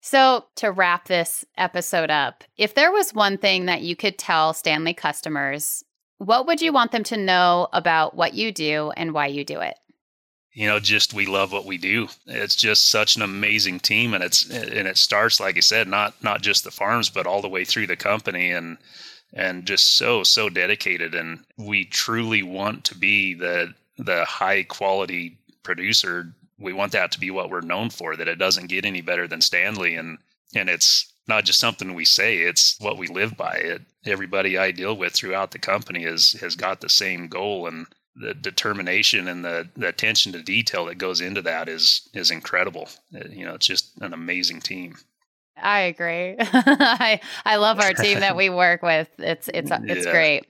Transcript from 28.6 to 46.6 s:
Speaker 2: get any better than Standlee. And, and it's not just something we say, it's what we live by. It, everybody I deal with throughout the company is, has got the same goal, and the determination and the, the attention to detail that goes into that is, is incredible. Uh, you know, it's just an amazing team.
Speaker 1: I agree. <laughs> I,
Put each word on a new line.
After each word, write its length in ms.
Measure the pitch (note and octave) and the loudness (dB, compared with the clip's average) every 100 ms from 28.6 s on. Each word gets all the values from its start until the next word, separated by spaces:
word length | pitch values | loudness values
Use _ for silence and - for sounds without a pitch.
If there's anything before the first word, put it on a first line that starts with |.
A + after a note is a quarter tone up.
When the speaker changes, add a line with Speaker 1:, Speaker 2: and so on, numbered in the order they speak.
| F2+ | -2
Speaker 2:
get 180 | F#2 | -4
any 180 | G2+ F#2 | -4 -6
better 260 | E2+ F2 F2 | -4 -4 -2
than 140 | E2+ | 0
Standlee. 580 | - F2+ F#2 G#2+ F2+ E2 | 0 2 0 0 -2 -2
And, 180 | E2 D#2+ _ _ _ A2+ | -8 -12 _ _ _ -4
and 140 | F#2 | -2
it's 420 | E2+ - - - _ - | 2 4 2 -2 _ -2
not 160 | A2 G#2+ | 0 2
just 140 | - | 2
something 340 | A#2 A2 F#2 | 2 -2 -8
we 120 | F2+ E2 | -2 2
say, 320 | - G2+ G2+ | 4 2 2
it's 400 | E2+ F2 - - | 2 4 2 2
what 180 | G#2 G2+ | -4 -4
we 80 | F2 | -6
live 280 | F2+ G#2+ A2 | -2 -2 -2
by. 200 | E2+ E2+ | -4 -4
It, 240 | E2 E2+ - _ - | -4 -6 -10 _ -6
everybody 500 | G2 F#2+ G2 F#2+ F#2 | -4 -2 0 0 2
I 140 | F#2+ | 0
deal 260 | F2+ F#2 G#2+ | 0 -4 -4
with 160 | F2 | -2
throughout 380 | - F#2+ F#2 F#2+ | -2 -2 -2 -4
the 80 | - | -6
company 460 | - G2 A2+ F2+ E2+ | -4 -4 -2 -6 -6
is, 260 | E2 - - | 2 2 2
has 140 | F2+ E2+ | -6 -4
got 260 | F#2 F#2 | -4 -4
the 80 | - | 0
same 380 | - F#2+ F2+ F2 | 0 2 -4 -6
goal, 400 | E2 G2+ G2 E2+ | -6 -4 -4 -6
and 180 | D#2+ E2 _ _ - | -10 -14 _ _ -12
the 140 | A2 | -10
determination 920 | G#2 - - A2 G2+ F2+ F#2 G#2+ A2 F2+ | -8 -6 -4 -4 -4 -2 2 2 2 -2
and 180 | F2 F2 | -6 -6
the, 240 | E2+ E2+ - | -6 -6 -6
the 100 | F#2 | -6
attention 440 | - A2 G#2+ - | -2 0 0 0
to 100 | F2 | -4
detail 440 | D#2+ G2+ A#2 G2 E2+ | -2 -2 0 -2 -6
that 120 | F2+ | -6
goes 240 | F#2+ F2+ | -4 -4
into 180 | F2+ G2+ | -4 -4
that 260 | E2+ D#2+ E2 | -4 -4 -6
is, 400 | E2 D#2+ - - G2 | 0 2 2 -2 -4
is 160 | E2 | -2
incredible. 580 | E2 - F2+ F#2 D#2+ D#2 - _ | -2 -4 -2 -2 -4 -14 -16 _
Uh, 140 | - - | -16 -16
you 160 | G#2+ F2+ | -14 -12
know, 80 | |
it's 140 | E2 - | -2 0
just 240 | F#2 - - | 0 -4 -8
an 100 | G2 | -12
amazing 480 | E2 E2+ F2+ F2+ E2 | -10 -6 -2 -2 -4
team. 360 | - F#2+ F2 E2 _ _ _ _ _ - | -10 -10 -12 -16 _ _ _ _ _ -6
Speaker 1:
I 200 | - G3+ | 0 0
agree. 540 | F3+ E3+ E3+ E3+ F3+ G#3 | 0 -2 -4 -4 -6 -4
<laughs> 20 | |
I, 800 | A3+ B3+ | 2 4